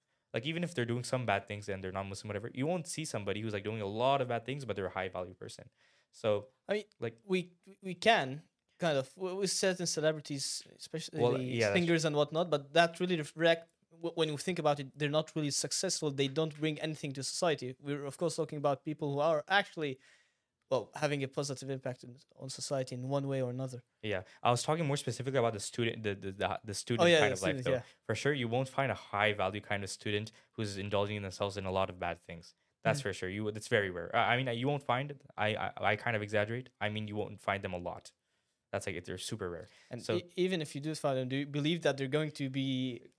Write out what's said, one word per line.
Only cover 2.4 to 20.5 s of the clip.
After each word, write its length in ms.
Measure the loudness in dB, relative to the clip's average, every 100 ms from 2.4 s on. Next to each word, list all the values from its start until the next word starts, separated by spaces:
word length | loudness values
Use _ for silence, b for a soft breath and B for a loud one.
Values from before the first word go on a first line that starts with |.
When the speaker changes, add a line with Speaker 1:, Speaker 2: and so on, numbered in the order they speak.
| -6
Speaker 1:
you 140 | -4 -2
won't 200 | -2 -4
see 180 | -6 -4
somebody 360 | -4 -2 -2
who's, 120 | -2
like, 100 | -2
doing 180 | -2 -2
a 40 | -2
lot 340 | 2 2 4
of 60 | 2
bad 180 | -2 -4
things, 200 | -6 -4
but 100 | -4
they're 100 | -4
a 40 |
high 180 | -4 -4
value 240 | -6 -8
person. 360 | -10 -14 -14 -18 b b b b
So, 380 | -2 2 2 0 _ -4
Speaker 2:
I 60 |
mean, 100 | -2 -4 -8
Speaker 1:
like, 180 | -8 -8 -2
Speaker 2:
we, 280 | -2 -2 _ -20 -12
we 140 | -8 0
can 480 | 4 4 2 -4 -12 _ _ -4
kind 180 | 0 0
of, 160 | -2 -6
w-, 220 | -6 -2
with 140 | 0
certain 360 | 2 2 2 -2
celebrities, 760 | 2 2 0 -2 -4 -4 -6 -10 -18
especially 440 | -10 -8 -6 2
Speaker 1:
Well, 180 | 4 4
yeah, 300 | 0 2 4
that's 100 | 6
Speaker 2:
singers 260 | 6 4 4
and 100 | 4
whatnot, 340 | 4 2 2
but 240 | 0 2
that 260 | 4 4 4
really 180 | 0 0
reflect, 520 | -2 4 6 6 0 _ _
w-, 220 | -8 -4 0
when 140 | 0
you 80 | 0
think 220 | -2 2
about 200 | 2 2
it, 80 | -2 -2
they're 120 | 0
not 220 | 2 0 -2
really 160 | 0
successful. 600 | 0 -2 0 0 0 0
They 160 | 2 2
don't 300 | 2 -2 0
bring 200 | -2 0
anything 340 | -4 -4 -6
to 100 | -6
society. 520 | -6 0 2 2 -2 -8
We're, 260 | -6 -6 -6
of 120 | -2
course, 180 | -2 0
talking 220 | -2 0
about 260 | 2 2
people 300 | -2 -4 -2
who 60 | 2
are 240 | 4 2 4
actually, 520 | 2 2 -2 -4 -4 b b b b b